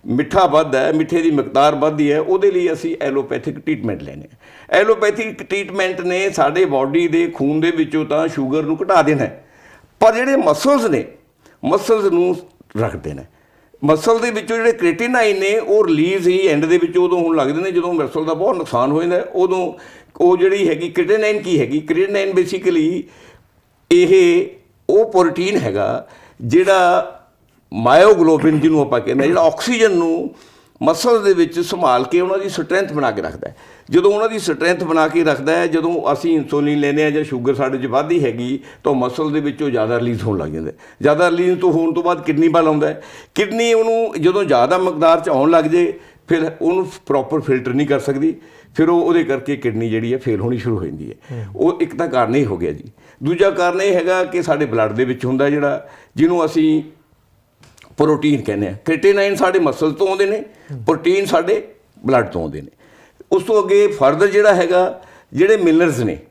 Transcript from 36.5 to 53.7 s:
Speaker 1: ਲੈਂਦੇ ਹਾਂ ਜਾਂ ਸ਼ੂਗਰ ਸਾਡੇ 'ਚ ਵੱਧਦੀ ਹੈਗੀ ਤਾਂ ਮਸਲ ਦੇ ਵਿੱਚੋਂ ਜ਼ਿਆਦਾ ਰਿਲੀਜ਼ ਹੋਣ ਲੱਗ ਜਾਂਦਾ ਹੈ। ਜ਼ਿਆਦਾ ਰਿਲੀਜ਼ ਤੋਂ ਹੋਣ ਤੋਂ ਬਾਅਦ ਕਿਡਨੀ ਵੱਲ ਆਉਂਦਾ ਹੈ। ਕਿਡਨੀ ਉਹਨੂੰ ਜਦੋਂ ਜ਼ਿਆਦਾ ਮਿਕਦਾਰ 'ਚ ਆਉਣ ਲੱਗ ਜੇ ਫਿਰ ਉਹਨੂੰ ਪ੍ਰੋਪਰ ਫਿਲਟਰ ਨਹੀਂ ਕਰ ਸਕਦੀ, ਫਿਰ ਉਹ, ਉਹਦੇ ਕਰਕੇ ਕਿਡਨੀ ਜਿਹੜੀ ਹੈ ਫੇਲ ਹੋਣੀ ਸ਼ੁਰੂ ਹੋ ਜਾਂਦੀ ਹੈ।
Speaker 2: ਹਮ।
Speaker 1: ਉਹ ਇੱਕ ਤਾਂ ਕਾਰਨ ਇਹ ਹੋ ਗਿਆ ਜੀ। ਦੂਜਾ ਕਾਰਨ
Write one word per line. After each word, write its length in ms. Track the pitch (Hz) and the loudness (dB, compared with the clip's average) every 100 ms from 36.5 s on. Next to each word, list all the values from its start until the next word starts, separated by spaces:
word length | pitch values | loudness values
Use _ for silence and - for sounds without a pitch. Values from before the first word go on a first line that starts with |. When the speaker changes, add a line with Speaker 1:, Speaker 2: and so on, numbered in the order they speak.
| 147 147 147 | -2 0 0
Speaker 1:
ਲੈਂਦੇ 240 | 143 147 | 0 0
ਹਾਂ 60 | 151 | 0
ਜਾਂ 140 | 151 | -2
ਸ਼ੂਗਰ 300 | 151 131 120 | -4 -4 -2
ਸਾਡੇ 240 | 127 131 135 | -2 -2 -4
'ਚ 80 | 127 | -2
ਵੱਧਦੀ 380 | 127 151 175 | -2 0 0
ਹੈਗੀ 360 | 131 113 123 139 - - | 0 -4 -6 -8 -10 -6
ਤਾਂ 100 | - | -2
ਮਸਲ 380 | 135 123 123 156 | 0 -2 -4 -4
ਦੇ 80 | 151 | -2
ਵਿੱਚੋਂ 300 | 147 127 127 | -4 -4 -4
ਜ਼ਿਆਦਾ 280 | 120 110 120 | -2 -2 -2
ਰਿਲੀਜ਼ 240 | 120 113 | -2 -4
ਹੋਣ 160 | 107 98 | -4 -4
ਲੱਗ 100 | 78 | -6
ਜਾਂਦਾ 220 | 80 78 | -8 -10
ਹੈ। 60 | - - _ | -12 -20 _
ਜ਼ਿਆਦਾ 280 | 135 151 175 | 0 2 0
ਰਿਲੀਜ਼ 300 | 170 180 180 | 2 0 0
ਤੋਂ 120 | 180 | 0
ਹੋਣ 200 | 160 165 | 0 0
ਤੋਂ 100 | 165 | -2
ਬਾਅਦ 220 | 170 165 | -2 -2
ਕਿਡਨੀ 240 | 160 147 165 | -2 0 2
ਵੱਲ 180 | 165 156 | 2 2
ਆਉਂਦਾ 220 | 151 151 | 0 -2
ਹੈ। 140 | 156 - - - | -6 -14 -20 -8
ਕਿਡਨੀ 380 | - 202 226 233 | -4 -2 0 2
ਉਹਨੂੰ 500 | 226 226 226 226 - | 2 2 0 -2 0
ਜਦੋਂ 220 | 160 185 | 0 0
ਜ਼ਿਆਦਾ 340 | 180 127 131 180 | 2 2 4 2
ਮਿਕਦਾਰ 420 | 180 151 165 165 | 0 2 2 2
'ਚ 80 | 185 | 0
ਆਉਣ 220 | 135 147 | 0 4
ਲੱਗ 140 | 165 | 2
ਜੇ 340 | 156 170 170 - - _ - | 2 0 0 -4 -18 _ -2
ਫਿਰ 240 | 165 160 160 | -2 -2 -2
ਉਹਨੂੰ 300 | 165 185 180 - - | -2 -2 -4 -10 -4
ਪ੍ਰੋਪਰ 340 | 143 135 151 | -2 -2 -4
ਫਿਲਟਰ 340 | - 131 127 | 0 -2 0
ਨਹੀਂ 120 | 127 143 | -2 0
ਕਰ 120 | 139 | -2
ਸਕਦੀ, 380 | - 135 160 - - - _ | -2 -2 -2 -4 -16 -20 _
ਫਿਰ 140 | - 160 | -2 2
ਉਹ, 140 | 170 | 2
ਉਹਦੇ 220 | 170 170 | 2 0
ਕਰਕੇ 320 | 131 135 139 143 | 0 -4 -4 -4
ਕਿਡਨੀ 340 | 120 110 117 | -4 -4 -4
ਜਿਹੜੀ 220 | 110 113 | -4 -2
ਹੈ 60 | 127 | -4
ਫੇਲ 220 | - 104 | -2 -4
ਹੋਣੀ 180 | 117 120 | -2 -4
ਸ਼ੁਰੂ 200 | 117 104 | -4 -4
ਹੋ 60 | |
ਜਾਂਦੀ 260 | 82 76 64 | -6 -10 -14
ਹੈ। 40 | - - | -16 -16
Speaker 2:
ਹਮ। 240 | 123 101 98 | -14 -12 0
Speaker 1:
ਉਹ 240 | 165 165 | 0 0
ਇੱਕ 160 | 160 - | -6 -4
ਤਾਂ 120 | 170 | -2
ਕਾਰਨ 280 | 127 113 135 | 0 0 0
ਇਹ 100 | 120 | 0
ਹੋ 100 | 90 | -2
ਗਿਆ 160 | 82 | -4
ਜੀ। 120 | 76 113 _ _ _ | -8 -14 _ _ _
ਦੂਜਾ 280 | 135 170 196 | -4 2 2
ਕਾਰਨ 300 | 180 175 | 2 -2